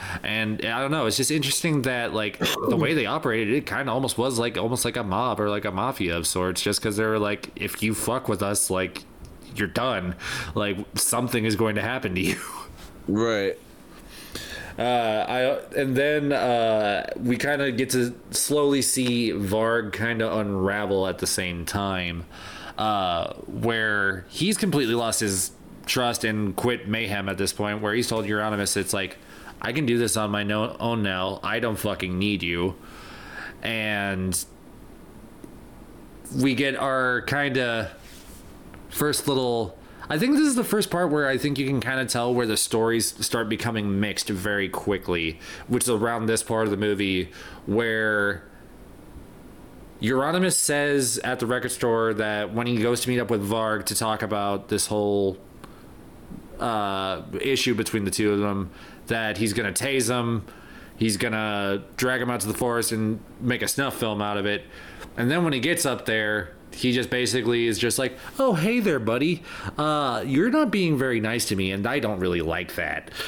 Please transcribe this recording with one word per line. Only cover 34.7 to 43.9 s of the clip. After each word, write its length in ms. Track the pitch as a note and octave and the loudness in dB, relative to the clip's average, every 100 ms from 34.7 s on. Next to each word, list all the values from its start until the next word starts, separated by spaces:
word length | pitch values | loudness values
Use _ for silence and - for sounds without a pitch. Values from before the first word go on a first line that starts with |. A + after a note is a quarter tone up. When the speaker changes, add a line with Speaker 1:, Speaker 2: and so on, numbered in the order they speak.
| - - - - - - - - - - - - - - - - C3+ | -20 -20 -20 -20 -20 -20 -20 -20 -18 -20 -20 -20 -20 -20 -18 -6 0
Speaker 1:
we 180 | C3+ | 2
get 220 | B2+ C#3 C3 | 2 0 0
our 460 | C3+ C3 B2+ B2 | 0 2 2 0
kinda 680 | - C#3+ C#3+ B2+ B2 A2+ G#2+ - - - - - - - - - - | 0 0 2 2 0 0 -4 -10 -18 -18 -18 -18 -18 -18 -18 -18 -10
first 360 | - D3+ C#3+ C#3+ | -2 0 2 2
little, 480 | C3 B2+ A#2 G2+ - - - - | 2 2 2 0 -6 -20 -18 -4
I 80 | D#3 | 2
think 180 | B3 C#4+ | 4 6
this 100 | D4+ | 6
is 80 | |
the 100 | A#3+ | 4
first 260 | G3+ G#3 - | 2 2 2
part 200 | F3 F3 | 2 2
where 160 | D3 C#3 | 4 2
I 100 | C3 | 2
think 200 | D3 C#3 | 2 0
you 80 | C3+ | 2
can 140 | C3+ | 0
kinda 240 | A#2 C3 B2+ | 0 -2 0
tell 260 | A#2+ A#2+ | 2 2
where 120 | B2 A#2 | 4 4
the 100 | G#2 | 2
stories 580 | - A2+ A2+ A2+ A2 - | 2 4 4 4 0 -2
start 240 | A2 A#2+ G#2+ | -2 0 0
becoming 500 | A2 A#2+ A2 G2+ | 0 0 0 2